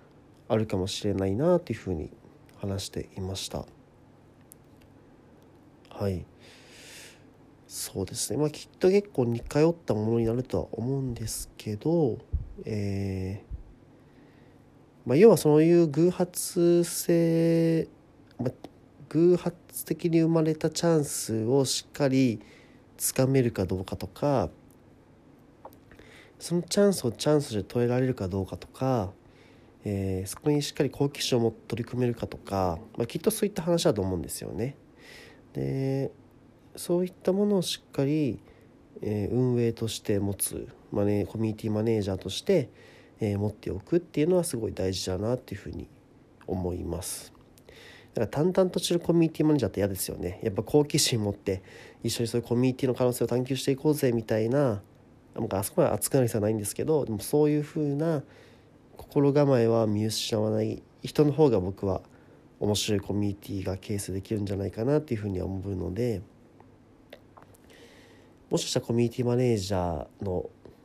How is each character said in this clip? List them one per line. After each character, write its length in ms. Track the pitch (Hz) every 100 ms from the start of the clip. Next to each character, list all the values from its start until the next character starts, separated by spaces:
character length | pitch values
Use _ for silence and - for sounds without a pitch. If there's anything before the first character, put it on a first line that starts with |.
| - - - - -
あ 100 | 113
る 80 | 107
か 120 | 98
も 100 | 92
し 180 | - 104
れ 80 |
な 140 | 95 95
い 80 | 101
な 220 | 165 175
っ 20 |
て 140 | -
い 20 | 113
う 40 |
ふ 120 | 95
う 20 |
に 160 | 82 82 - - - - -
話 240 | 101 95
し 60 | -
て 200 | - - -
い 60 |
ま 140 | 92 95
し 140 | -
た。 160 | - - - - - - - - - - - - - - - - - - - - - - - -
は 200 | - 101
い。 160 | 90 - - - - - - - - - - - - - - -
そ 360 | - - -
う 20 | 92
で 100 | -
す 160 | -
ね。 80 | 113
ま 60 | 147
あ、 40 |
き 200 | - -
っ 40 | -
と 120 | 185
結 200 | 202 202
構 160 | - 120
似 160 | 117
通 180 | - 147 160
っ 40 |
た 200 | 165 -
も 200 | 107 107
の 60 | 117
に 60 | 113
な 80 |
る 100 | 120
と 180 | 131 92
は 60 | -
思 280 | - 120 139
う 20 |
ん 120 | 131
で 140 | 113 110
す 220 | - - -
け 180 | 107 104
ど、 420 | - 170 139 - - - - - -
え 800 | 107 101 98 98 95 95 101 - - - - - - - - - - - - - - - - -
ー、 0 |
ま 100 | 139
あ、 20 |
要 120 | 226
は 60 | 165
そ 220 | 156 151
う 60 |
い 200 | 165 175
う 40 | 165
偶 220 | 139 175
発 760 | 180 180 - - 180 170 175 170
性、 1040 | - - 170 165 165 165 165 165 165 - - - - - -
ま 80 | 127
あ、 40 | - - - - - 143
偶 260 | 151 175 175
発 500 | 170 - - - -
的 240 | 160 175
に 120 | 165
生 120 | 160
ま 80 | 165
れ 120 | 160 156
た 140 | 160
チ 140 | 160
ャ 120 | 170 165
ン 80 |
ス 420 | 143 - - 110 110
を 200 | 139 131
し 200 | - -
っ 40 |
か 160 | - 143
り 320 | 131 127 107 - - - - - -
つ 180 | -
か 140 | - 131
め 160 | 135
る 80 | 120
か 140 | - 90
ど 120 | 92
う 80 | 92
か 120 | 92
と 100 | 95
か、 420 | - 143 135 80 - - - - - _ - - - - - - - - - - - - -
そ 160 | - 175
の 60 |
チ 180 | 170 -
ャ 80 | 202
ン 60 |
ス 120 | 180 123
を 60 |
チ 160 | - 147
ャ 80 | 151
ン 60 |
ス 120 | 143
で 100 | 107
捉 180 | - 123
え 60 | 120
ら 120 | 123
れ 80 | 131
る 80 | 127
か 140 | 95
ど 120 | 98
う 40 | 92
か 100 | 90
と 140 | -
か、 420 | - 131 123 92 - - - - - - -
え 400 | 107 98 95 92 95
ー、 40 |
そ 100 | -
こ 120 | 151
に 100 | 147
し 100 | 147
っ 20 |
か 100 | -
り 60 | 143
好 200 | - 143
奇 120 | -
心 180 | - 123
を 20 |
持 80 | 113
っ 20 |
て 60 | 110 -
取 160 | 110
り 60 | 117
組 120 | 120
め 60 | 123
る 80 | 117
か 120 | 98
と 100 | -
か、 420 | - 98 92 82 - -
ま 80 |
あ、 40 | 117
き 100 | 170
っ 40 |
と 80 | 220
そ 160 | 208 208
う 20 |
い 40 |
っ 20 |
た 80 | -
話 220 | 165 170
だ 100 | 165
と 80 | 113
思 140 | 92 90
う 40 |
ん 20 |
で 80 | 67
す 120 | -
よ 100 | 53
ね。 260 | 65 127 143 - - - - - - -
で、 580 | 139 135 135 135 135 135 - - - - - - -
そ 220 | - 175
う 60 | 180
い 40 |
っ 20 |
た 220 | - -
も 120 | 190 208
の 120 | 202
を 40 |
し 220 | 165 - -
っ 60 |
か 140 | - 139
り、 340 | 156 139 92 - - - - - -
え 260 | 104 104 98
ー、 40 | 120
運 260 | 127 120
営 120 | 117
と 140 | 113 113
し 120 | -
て 200 | - 101
持 140 | 101 98
つ、 340 | - - - - -
マ 140 | 107 101
ネ 180 | 104
ー、 20 | 95
コ 120 | 110
ミ 120 | 110
ュ 20 |
ニ 20 | 110
テ 120 | 110
ィ 40 |
マ 120 | 107
ネ 160 | 113 110
ー 20 |
ジ 100 | 98
ャ 40 | 92
ー 20 |
と 120 | 92
し 140 | -
て、 260 | - 185 127 - - - - -
え 160 | 107 101
ー、 40 |
持 100 | 104
っ 20 |
て 200 | - 87
お 80 | 92
く 180 | - 170
っ 20 |
て 220 | 175 -
い 40 | 156
う 40 |
の 80 | 180
は 60 |
す 120 | 170 117
ご 120 | 107
い 40 |
大 200 | 87 95
事 140 | 92 -
だ 100 | 92
な 160 | 107
っ 40 | 127
て 180 | - 107
い 20 |
う 40 |
ふ 60 | -
う 40 |
に 160 | - - - - - _ - -
思 280 | 92 90
い 100 | 87
ま 180 | 82 85
す。 320 | - - - - - - - - - - -
だ 140 | - 110
か 120 | -
ら 60 | 170
淡 80 | 180
々 160 | 185
と 80 | 175
し 80 | -
て 60 |
る 60 | 170
コ 120 | -
ミ 80 | 170
ュ 20 |
ニ 60 | 165
テ 120 | -
ィ 20 | 156
マ 80 |
ネ 40 | 151
ー 20 |
ジ 60 | 104
ャ 40 |
ー 20 |
っ 20 |
て 60 | 98
嫌 80 | 101
で 80 | 95
す 120 | -
よ 100 | -
ね。 220 | 90 -
や 80 | 110
っ 20 |
ぱ 100 | 101
好 220 | 107 151 147
奇 140 | 143
心 240 | - 117
持 80 | 104
っ 20 |
て 300 | 101 - 95 - - - -
一 80 | 117
緒 120 | 110
に 40 | 117
そ 100 | 120
う 40 |
い 20 |
う 40 | -
コ 80 | 120
ミ 60 |
ュ 40 | 131
ニ 40 | 127
テ 100 | 127
ィ 40 |
の 60 | 120
可 80 | 123
能 60 |
性 140 | 123 117
を 20 |
探 160 | 123
求 120 | 127 131
し 80 |
て 80 | -
い 40 | 131
こ 160 | 151
う 20 | 147
ぜ 160 | 135
み 120 | 117
た 160 | 110 110
い 100 | 113
な、 320 | 135 135 101 - - - - - -
な 60 |
ん 60 | 113
か 120 | 95
あ 40 |
そ 100 | -
こ 80 | -
ま 60 | 143
で 60 |
熱 180 | 104 -
く 40 | 135
な 60 |
る 60 | 120
必 100 | 110
要 40 |
は 60 | 104
な 40 |
い 20 |
ん 40 | 110
で 80 | 101
す 100 | -
け 100 | 135
ど、 200 | 156 120
で 60 |
も 80 | 104
そ 260 | - 151 151
う 40 |
い 80 | 147
う 60 |
ふ 160 | 143 160
う 160 | 147 139
な 280 | 165 151 - - - - - - - -
心 360 | - 147 143
構 260 | 139 143 127
え 80 | 113
は 200 | 113 107
見 180 | 104 110
失 340 | - - 110
わ 120 | 107
な 100 | 107
い 220 | 110 113 - -
人 220 | 135 - 147
の 60 |
方 180 | 135 151
が 100 | 107
僕 280 | 90 95 98
は 140 | 90 - - - - - -
面 160 | 104 104
白 220 | - 98
い 20 |
コ 140 | -
ミ 140 | 101 104
ュ 20 |
ニ 60 | 98
テ 180 | -
ィ 100 | 101
が 140 | 95 95
形 220 | - 101
成 140 | -
で 80 | 95
き 120 | -
る 80 | 110
ん 40 | 101
じ 80 |
ゃ 40 | 98
な 80 | 98
い 60 |
か 120 | -
な 160 | 120 151
っ 20 |
て 120 | 151
い 40 | 107
う 20 |
ふ 60 | 101
う 40 |
に 100 | 92
は 60 | 87
思 240 | 95 98
う 60 | 95
の 180 | 90
で、 280 | 92 123 95 - - - - - - _ _ - - - - - - - - - - - - - - -
も 80 | 165
し 60 |
か 60 | -
し 40 |
た 60 | 131
ら 60 | -
コ 80 |
ミ 120 | 117 120
ュ 40 |
ニ 40 |
テ 100 | 123
ィ 20 | 120
マ 100 | 120
ネ 200 | 127 110
ー 20 |
ジ 160 | 92
ャ 340 | 95 87 78 - -
ー 40 | 98
の 240 | 90 - - - -